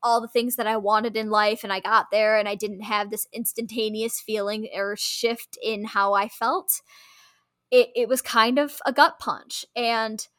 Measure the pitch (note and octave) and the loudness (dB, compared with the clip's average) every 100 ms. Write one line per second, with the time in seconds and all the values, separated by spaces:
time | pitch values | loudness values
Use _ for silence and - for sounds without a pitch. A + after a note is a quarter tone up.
0 | A#3+ A#3 A#3 A#3+ A#3+ B3 G#3+ A3 G3 G#3+ | 2 2 2 -2 -2 -2 0 0 2 2
1 | A#3 A3 G#3+ G#3+ G#3+ A3 G3+ F#3+ F#3+ A3 | 2 -2 0 4 4 0 -4 -4 2 2
2 | - G#3 G#3+ G#3+ G#3 G#3 G#3 G3 G#3+ G#3 | 4 2 4 4 2 -4 -6 -8 -4 -2
3 | G3+ G#3+ - A3 A#3 - A#3 A#3 A3 A3 | -2 -6 -8 -6 -6 -6 -6 -4 -4 -2
4 | A3+ - - G#3+ G3+ G#3+ A3 F3+ G3 G#3+ | -4 -6 -4 -4 -2 -4 -6 -4 -4 -4
5 | - - A#3 A#3 - - A3 G#3+ A3 D4+ | -6 -2 -2 -2 -8 -8 -6 -4 -2 0
6 | - G3+ G#3+ - A3+ F4+ - - - - | 2 2 0 -2 -2 -2 -2 -6 -6 -20
7 | - _ _ _ _ _ _ B3+ A#3+ A#3 | -20 _ _ _ _ _ _ 4 4 0
8 | A3+ B3+ - A#3+ A3 C4 C#4+ - - C4+ | 0 -2 0 2 4 2 0 -2 -4 4
9 | C#4+ - - - - - - A#3 A#3 A#3 | 2 2 -6 -8 -8 -14 -8 -4 0 0
10 | A3 A3 - | -2 -6 -12